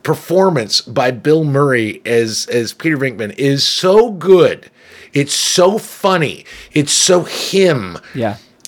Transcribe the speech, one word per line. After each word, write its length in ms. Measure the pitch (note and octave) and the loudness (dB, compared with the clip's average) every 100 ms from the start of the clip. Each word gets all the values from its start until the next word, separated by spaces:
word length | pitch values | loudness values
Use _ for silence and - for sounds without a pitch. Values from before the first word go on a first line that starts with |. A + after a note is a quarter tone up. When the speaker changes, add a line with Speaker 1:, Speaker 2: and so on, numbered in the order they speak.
Speaker 1:
performance 760 | - D#3 - F3 F#3+ D#3 G#2 - | -6 -4 0 2 2 0 -2 -4
by 320 | - A#2 B2+ | -4 -2 -2
Bill 320 | B2 D3 D#3 | -2 0 2
Murray 580 | D#3 C#3 C#3+ B2 G#2+ - - | 2 0 2 2 -2 -6 -2
as, 420 | A#2 A2+ G#2 - | 0 0 -4 -4
as 220 | A#2+ A2+ | -4 -4
Peter 260 | - E3 D3 | -6 -4 -2
Venkman 400 | C3+ G#2+ G#2 - | -2 -4 -10 -4
is 280 | C#3 C#3 - | -2 0 -2
so 440 | - F#3 G3+ A#3+ | -2 2 4 4
good 600 | F#3+ E3+ F#3 C#3 E2+ - _ - - - | 0 4 6 6 0 -12 _ -20 -20 -8
it's 200 | C#3+ D3 | -4 -2
so 440 | - - - F3+ G#3+ | -2 -2 2 2 2
funny. 680 | - - G3 F#3 C#3 F2 - - - | -6 -6 -2 0 -2 -6 -16 -20 -6
It's 180 | D3+ D3 | -4 -2
so 300 | - - F3+ | 0 2 2
him. 760 | D#3+ - - G3 F#3 C#3+ F#2+ E2+ - | 0 -10 -4 0 2 0 -4 -12 -12
Speaker 2:
Yeah. 240 | C#3 A2+ G#2+ _ _ | -6 -6 -6 _ _